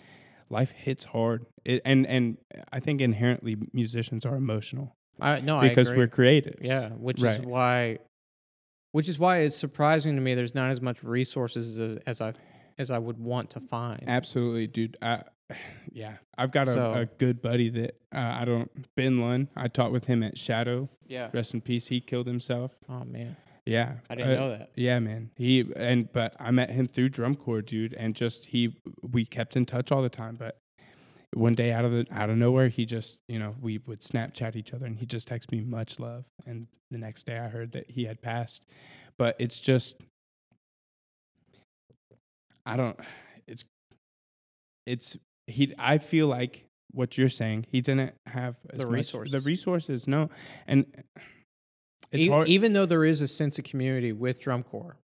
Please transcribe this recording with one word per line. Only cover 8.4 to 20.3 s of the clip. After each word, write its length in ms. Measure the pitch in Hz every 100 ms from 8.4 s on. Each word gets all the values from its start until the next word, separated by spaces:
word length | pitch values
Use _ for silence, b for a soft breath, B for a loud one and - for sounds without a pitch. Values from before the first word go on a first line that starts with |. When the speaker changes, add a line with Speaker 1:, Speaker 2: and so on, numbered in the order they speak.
| _ _ _ _ _
Speaker 2:
which 160 | 151 156
is 100 | 151
why 200 | 180 180
it's 180 | 151 147
surprising 580 | 143 - 147 160 151
to 60 | 139
me 120 | 131
there's 200 | 123 120
not 160 | 135 131
as 100 | 127
much 220 | 127 120
resources 760 | 120 123 131 135 117 120 117 110
as, 180 | 113 110 -
as 140 | 113
I, 120 | 110 110 b b b -
as 120 | 131
I 60 | 120
would 200 | 117 117
want 320 | 117 123 -
to 100 | 120
find. 440 | - 117 120 - 120
Speaker 1:
Absolutely, 640 | 123 - 127 120 117 110
dude. 280 | - 113 -
I, 220 | 117 120 - _ _
<sighs> 420 | - - - -
yeah, 240 | - 107 107 _ -
I've 140 | 131
got 160 | 143 131
a, 40 |
Speaker 2:
So 200 | 127 117
Speaker 1:
a 100 | 120 117
good 360 | - 127 120
buddy 260 | 117 123 117
that, 260 | 117 120 - _
uh, 40 | - 120 120
I 40 | 120
don't, 240 | 117 - - 131 -
Ben 240 | 131 127
Lunn. 280 | 120 123 139 -
I 120 | 120
taught 240 | - 120
with 120 | 123 -
him 160 | 120
at 160 | 110